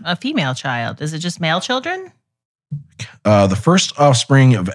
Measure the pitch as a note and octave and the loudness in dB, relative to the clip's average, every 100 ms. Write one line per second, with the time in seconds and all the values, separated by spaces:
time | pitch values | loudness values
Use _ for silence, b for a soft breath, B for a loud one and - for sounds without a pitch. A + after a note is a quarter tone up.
0 | E3+ F3 C4 D4+ C#3 B2+ C#3 A#2+ A#2 A#2 | -6 -6 -4 -4 -2 -4 -6 -6 -6 -6
1 | D3+ D#3 F3 F3 E3 E3+ - B3+ D#4+ F#4 | -8 -6 -8 -4 -2 -2 -2 -4 -4 -8
2 | F#4 _ _ _ _ _ _ D3 - - | -12 _ _ _ _ _ _ -14 -14 -16
3 | B B G#2 G#2 G2+ G#2 - F#3 - - | B B 2 4 4 2 2 2 2 2
4 | C#3+ B2+ - C3+ C3 A2+ F2+ | 2 2 4 4 6 4 0